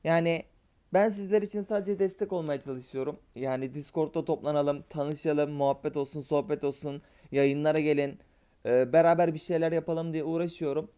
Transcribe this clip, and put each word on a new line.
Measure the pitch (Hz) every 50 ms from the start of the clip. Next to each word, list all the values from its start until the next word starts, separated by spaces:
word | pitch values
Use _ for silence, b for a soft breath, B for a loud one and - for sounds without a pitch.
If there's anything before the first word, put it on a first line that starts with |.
| -
Yani | 160 165 170 170 170 165 160 - _ _ _ _ _ _ _ _ _
ben | - 190 208 226
sizler | 196 202 202 185 208 214
için | 208 208 - 208
sadece | 196 - 220 202 190 196 202 185
destek | 196 190 190 - 208 196
olmaya | 196 175 160 151 143 135
çalışıyorum. | 139 143 131 127 127 - - 131 131 147 - - _ _ _
Yani | 120 131 135 131 131 135 131 131
Discord'da | 147 143 - _ 165 156 156 - 165 160
toplanalım, | - 156 151 - 147 151 147 147 143 143 143 - _
tanışalım, | - 151 143 147 151 147 - 160 147 147 147 143
muhabbet | 147 143 139 139 135 - - 151 -
olsun, | 147 139 139 - 151
sohbet | 135 - 151 143 135 - 147 147 -
olsun, | 139 135 - - 147 139 143 b b b b b b
yayınlara | 135 139 139 139 139 147 151 156 156 156
gelin, | 147 151 147 143 143 139 143 - b b b b b b b b _
e, | 117 120 127 127 123
beraber | 135 160 165 170 170 165 175 170 156
bir | 156
şeyler | - - 175 160 165 165
yapalım | 165 160 156 - 165 165 165 165
diye | 156 160 147
uğraşıyorum. | 156 165 165 175 170 170 - 165 143 139 151 180 - _